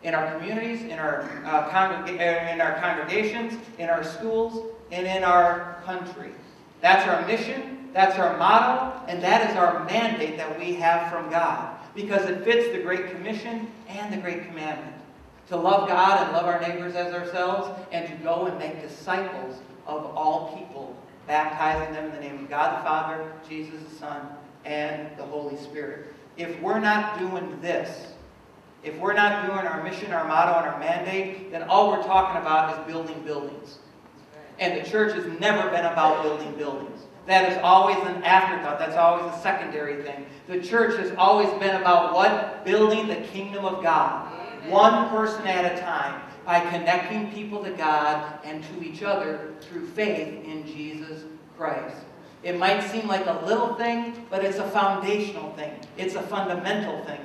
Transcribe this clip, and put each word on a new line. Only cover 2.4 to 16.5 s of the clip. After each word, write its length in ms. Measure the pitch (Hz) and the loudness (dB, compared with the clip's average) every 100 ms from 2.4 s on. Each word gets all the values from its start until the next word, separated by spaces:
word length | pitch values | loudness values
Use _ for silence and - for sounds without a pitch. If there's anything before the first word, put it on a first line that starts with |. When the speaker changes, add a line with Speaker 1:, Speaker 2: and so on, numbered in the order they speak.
| 165 | -2
Speaker 1:
in 80 | 165 | 0
our 180 | 165 - | 0 0
congregations, 800 | 175 170 185 196 214 233 226 - - - | -2 -2 -2 0 0 -2 -6 -8 -12 -8
in 100 | 170 | -2
our 140 | 170 | 0
schools, 720 | 165 - 226 226 226 226 226 - - | -2 -6 -2 0 0 -4 -10 -12 -10
and 160 | 175 185 | -6 -2
in 160 | 190 | 0
our 580 | 185 175 175 170 - - 185 | 6 6 6 4 -4 -10 -8
country. 460 | 185 180 - - - - - - - | -8 -8 -12 -14 -16 -20 -20 -20 0
That's 260 | 175 196 196 | 6 6 6
our 180 | 170 180 | 0 0
mission, 640 | 226 226 269 - - - | -2 -2 -6 -8 -12 -4
that's 260 | 185 190 190 | 4 4 6
our 180 | 175 160 | 2 4
motto, 680 | 175 220 247 254 262 - - | 6 8 6 2 0 -6 -8
and 160 | 175 | -2
that 260 | 175 226 214 | 4 4 4
is 60 | 190 | 4
our 300 | 175 175 170 | 4 2 0
mandate 520 | 214 233 165 156 156 | 0 0 0 -4 -4
that 220 | 156 165 | -6 -6
we 140 | 175 175 | -4 0
have 360 | 165 170 170 | 2 4 0
from 200 | 175 160 | -4 -2
God, 460 | 165 170 - - - - 208 | 0 0 0 -6 -10 -14 -10
because 340 | 202 196 190 | -2 0 0
it 140 | 180 | -2
fits 280 | 226 233 233 | 2 4 4
the 120 | 185 | -2
Great 260 | 175 180 180 | -2 -4 -4
Commission 600 | 170 190 214 233 226 220 - - | -8 -8 -6 -6 -8 -10 -14 -14
and 260 | 196 208 | -12 -8
the 40 | 190 | -6
Great 280 | 175 170 - | -6 -8 -10
Commandment, 480 | 165 156 147 151 - - - - - - | -10 -8 -8 -10 -16 -20 -20 -20 -20 -8
to 100 | 175 | 0
love 300 | 175 196 196 | 4 4 4
God 340 | 180 190 196 | 4 6 6
and 80 | - | 4
love 120 | 165 | 0
our 140 | 180 | 2